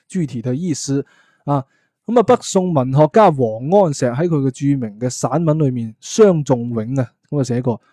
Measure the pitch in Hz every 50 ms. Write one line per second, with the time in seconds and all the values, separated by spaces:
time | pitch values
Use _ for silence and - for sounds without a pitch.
0 | _ _ - 185 160 131 123 120 110 127 127 139 185 180 139 - - - 139 139
1 | 131 _ _ _ _ _ _ _ - 143 143 139 127 _ _ _ _ _ _ _
2 | - - 233 247 214 - 151 - - - - 190 185 185 165 143 127 131 135 143
3 | 156 151 - 226 214 180 151 135 127 110 110 113 127 151 185 208 196 156 139 -
4 | - - 120 131 170 175 165 143 135 135 131 - 139 139 143 135 120 107 101 107
5 | 123 127 - - - 123 131 165 170 156 151 160 151 135 127 120 117 110 110 _
6 | - - - - 214 202 175 156 139 - 135 120 117 120 117 110 107 117 135 139
7 | 120 - _ _ _ - 147 147 131 120 120 123 127 131 110 - _ _